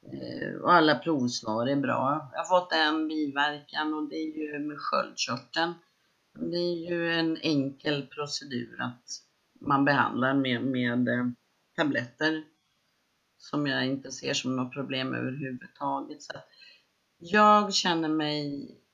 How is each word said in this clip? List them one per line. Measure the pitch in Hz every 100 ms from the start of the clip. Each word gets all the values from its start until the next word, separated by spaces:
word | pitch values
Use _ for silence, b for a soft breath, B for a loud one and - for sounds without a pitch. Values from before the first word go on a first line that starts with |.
| -
Eh, | - 120 - - -
och | -
alla | 175 156 147
provsvar | 165 151 123 - 113 110 123
är | 139
bra. | 131 120 127 151 139
Jag | -
har | 165 180
fått | 180
en | 160 156 156 156
biverkan | 156 147 139 147 147 143 151 156
och | 151 151
det | 160
är | 156 156
ju | 151 147
med | 147 147
sköldkörteln. | - 139 - - - 120 - - 170 170 _ _ _ _ _ - 170
Det | 170
är | 175 175 165
ju | 175 170
en | 165 165 160
enkel | - 147 139 139 151 147 139
procedur | - 147 - 147 123 117 -
att | 123 123 - - _ _ _ _
man | - 139 143
behandlar | 139 113 110 127
med, | 139 131 120
med, | 123 127 123 120 123
eh, | 120 123 123 _ _ _ -
tabletter | 156 127 123 - 156 156 151 _ _ _ _ _ _ _ _ _
som | - 147 147
jag | 131 127
inte | 139 135
ser | 131 139
som | 139 - 131
något | 127
problem | 143 131 135 131
överhuvudtaget. | 123 123 131 135 127 - _ 139 139 - 151
Så | - -
att | - B B B B _ _ _
jag | 170 208 214 208 196
känner | 190 190 165 160
mig | 156 151 151 147 143 139 - _